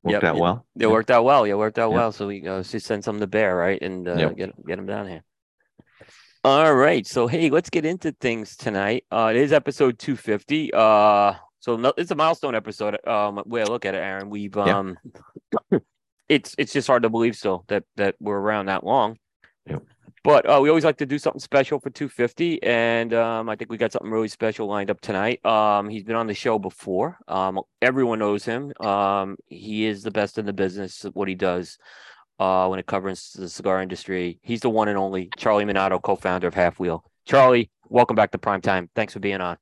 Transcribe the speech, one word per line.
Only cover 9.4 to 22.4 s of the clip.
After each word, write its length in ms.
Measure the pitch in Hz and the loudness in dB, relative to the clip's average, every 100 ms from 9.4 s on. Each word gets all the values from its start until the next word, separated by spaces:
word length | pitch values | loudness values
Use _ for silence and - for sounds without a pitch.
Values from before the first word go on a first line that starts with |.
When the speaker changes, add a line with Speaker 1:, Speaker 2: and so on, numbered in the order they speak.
| 143 | 4
Speaker 2:
episode 440 | 151 - - 135 117 | 2 0 0 0 0
two 180 | - 127 | -6 -6
fifty. 560 | - 104 - 151 151 | -2 -4 -2 -4 0
Uh, 600 | - 110 107 107 104 101 95 - _ | 4 6 6 6 6 4 0 -14 _
so 160 | - 117 | -4 0
no, 160 | 127 - | 0 0
it's 140 | 175 | -4
a 40 | 151 | 0
milestone 400 | 160 170 143 113 | 0 0 -2 -4
episode. 500 | 107 107 107 101 - | -6 -6 -4 -4 -2
Um, 340 | 110 104 101 101 | 0 0 -4 -6
way 160 | 120 | -2
I 40 | 104 | -2
look 200 | 120 101 | -2 -4
at 100 | 95 | -4
it, 40 | |
Aaron, 300 | 92 95 98 | -6 -8 -8
we've, 260 | 104 101 104 | -10 -6 0
Speaker 1:
Yep. 120 | 98 | 2
Speaker 2:
um, 300 | 101 95 92 - - _ - _ - _ | 2 -2 -10 -18 -20 _ -20 _ -8 _
<coughs> 100 | 156 _ _ _ _ _ | -2 _ _ _ _ _
it's, 260 | 147 - - | -2 -2 -8
it's 140 | 131 | -4
just 160 | 143 131 | -4 2
hard 160 | 123 | 2
to 60 | 117 | 2
believe 260 | 117 117 107 | 0 -2 -2
still 300 | 104 92 - | -4 -4 -4
that, 160 | 104 - - | -6 -6 -4
that 180 | 101 - | -2 -2
we're 180 | 101 101 | -6 -4
around 300 | 101 107 98 | -2 -2 -2
that 180 | 95 92 | -4 0
long. 320 | 131 107 113 _ _ _ _ - | 0 0 -4 _ _ _ _ -10
Speaker 1:
Yep. 180 | 76 - _ - _ - | -10 -10 _ -20 _ 4
Speaker 2:
But, 180 | 147 - | 4 6
uh, 140 | 143 | 4
we 60 | 143 | 6
always 160 | 160 | 4
like 140 | 156 - | 4 0
to 80 | 135 | -4
do 120 | 143 | -2
something 220 | 151 - | -2 -4
special 400 | - 143 139 147 | 0 0 2 -2
for 100 | 143 | -6
two 200 | - 143 | -8 -10
fifty, 520 | - 120 - | -2 -2 0